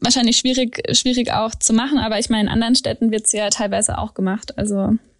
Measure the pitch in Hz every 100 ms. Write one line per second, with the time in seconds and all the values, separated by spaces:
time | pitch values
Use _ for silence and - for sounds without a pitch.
0 | 226 247 240 233 254 254 247 - - -
1 | 254 247 240 - 220 - - 226 269 285
2 | 220 214 240 220 208 226 226 247 - -
3 | 226 214 214 208 208 - 208 196 214 -
4 | 220 - 190 208 - - 214 202 196 226
5 | _